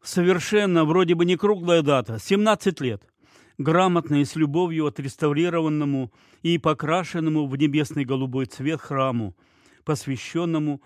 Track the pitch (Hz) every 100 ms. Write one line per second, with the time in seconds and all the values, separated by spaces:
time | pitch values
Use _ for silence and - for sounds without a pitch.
0 | - - 175 185 - 208 202 170 156 175
1 | 175 170 175 180 202 208 175 170 147 139
2 | 117 113 - 196 214 208 196 165 131 101
3 | _ _ _ _ _ - 139 165 185 170
4 | - 147 143 160 151 151 180 160 151 -
5 | 135 - 151 147 175 170 160 151 147 139
6 | 127 _ _ _ 165 170 165 151 147 170
7 | 165 175 160 156 143 135 151 147 143 147
8 | 127 135 131 127 131 - 135 160 - 139
9 | 135 120 104 - _ _ _ _ - 151
10 | - 131 - 165 175 160 151 139